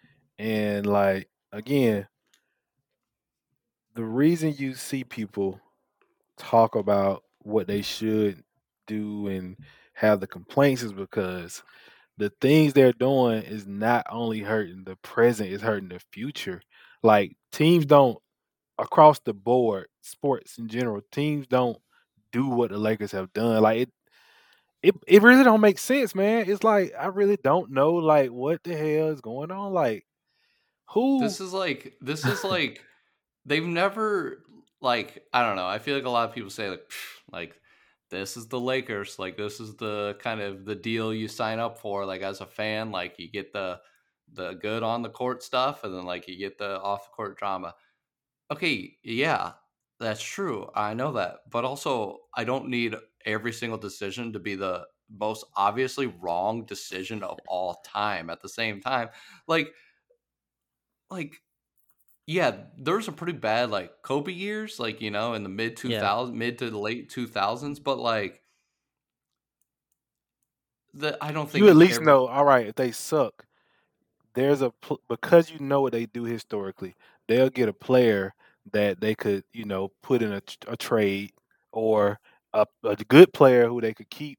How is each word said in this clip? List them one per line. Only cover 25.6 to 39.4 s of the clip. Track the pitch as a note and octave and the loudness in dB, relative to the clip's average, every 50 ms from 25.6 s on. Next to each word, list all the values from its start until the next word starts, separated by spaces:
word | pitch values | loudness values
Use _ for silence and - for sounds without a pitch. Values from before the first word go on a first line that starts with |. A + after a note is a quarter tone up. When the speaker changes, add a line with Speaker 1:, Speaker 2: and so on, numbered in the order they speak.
| G#3+ | 6
Speaker 1:
make | G#3 F#3 - | 6 4 4
sense, | - - C4 C#4+ B3+ G3 - | 0 0 0 0 0 -2 -2
man. | F#3+ G3 G#3 A3+ A#3 G#3+ F3+ | 0 0 2 2 0 0 -2
It's | G#3 G3 - | -2 0 2
like, | A3 G#3+ G3+ F#3 - - - | 2 4 4 2 0 -4 -6
I | C#3 G3 | -6 -4
really | F#3 G3 G3+ G3 G#3 G3 | -2 0 2 2 2 2
don't | - C3+ C#3+ F#3 F3 - C3+ | 2 2 2 2 0 0 0
know, | C3 C#3 D#3 E3+ | 2 2 2 2
like, | F3 D#3+ D#3 D3+ D3 C3+ B2 | 2 4 4 6 6 4 2
what | A#2 B2 B2+ D3 E3+ D#3+ - | 0 -4 -4 -2 -2 -4 -4
the | E3+ F3 | -8 -6
hell | D3+ D#3 D#3 D3+ D#3 D#3 D#3 | -4 -2 -2 0 0 0 -2
is | D#3 C3+ - | -4 -6 -8
going | A2 A#2 C3+ D3 E3+ F#3 | -12 -10 -10 -10 -10 -10
on. | G3 G3+ G3 F#3+ | -10 -8 -4 -2
Like, | F3 D3+ A#2+ A2 F#2+ - _ _ _ _ _ _ _ _ _ _ _ _ _ _ _ _ - | 0 0 0 -2 -4 -8 _ _ _ _ _ _ _ _ _ _ _ _ _ _ _ _ -4
who | - G#3 B3 C4+ C#4 C4 A#3+ G#3+ F#3+ | 0 0 2 2 2 2 0 0 -2
Speaker 2:
This | - | -6
is | F#3+ F#3 F3+ | -8 -8 -6
like, | F#3+ F#3 E3+ C3+ - - - - - | -4 -4 -4 -4 -6 -10 -18 -20 -14
this | - B2+ D3+ D3+ D3 | -8 -8 -6 -4 -2
is | B2+ - - - | -2 -2 -2 -2
Speaker 1:
<laughs> | |
Speaker 2:
like, | F#3+ F#3 F3+ D3+ B2 - - - _ _ _ _ _ _ _ _ _ _ _ - | -4 -2 -2 -2 -4 -6 -10 -20 _ _ _ _ _ _ _ _ _ _ _ -8
they've | C3+ D3 D#3 D#3+ | -4 -4 -2 -2
never, | E3+ E3+ E3+ F#3+ G3 G3 A3 A3 G#3+ G#3 F#3 D3+ B2 - - _ _ _ - _ _ _ _ | -2 -2 -2 -2 -2 -2 -2 -4 -2 -2 -2 -4 -6 -10 -14 _ _ _ -20 _ _ _ _
like, | - B2+ A#2+ A#2 G2 - - - - _ - | -2 0 0 0 -2 -6 -10 -20 -10 _ 0
I | B2+ A#2+ | 0 2
don't | A2+ G2+ | 2 0
know. | F#2 F2+ | -2 -2
I | F#2 G2 A2 | -4 -4 -6
feel | - D3 C#3 | -4 -4 -4
like | C#3 C3+ | -4 -4
a | B2+ | -2
lot | A#2+ A#2 A#2 A2 | 0 0 0 -2
of | A2+ | -4
people | B2 G#2+ G2 | -10 -14 -12
say, | - - G#2+ G2 | -10 -8 -8 -8
like, | F2+ F2 - - | -8 -10 -12 -16
"Psh, | - - - - - - _ _ - | -16 -16 -16 -16 -18 -20 _ _ -14
like, | F2+ E2+ E2 - _ _ _ _ _ _ _ _ _ _ - | -14 -14 -14 -16 _ _ _ _ _ _ _ _ _ _ -12
this | F#2 F#2 G2 G2 - | -10 -10 -10 -10 -12
is | A#2+ A2 A2+ | -14 -12 -10
the | B2+ B2 | -8 -6
Lakers. | A#2+ B2+ C3 C3+ B2+ B2+ A2 G2+ G2+ G2 - - | -4 -2 -2 -4 -4 -4 -6 -8 -8 -8 -10 -12
Like, | F#2+ F#2 E2+ | -10 -10 -8
this | - | -8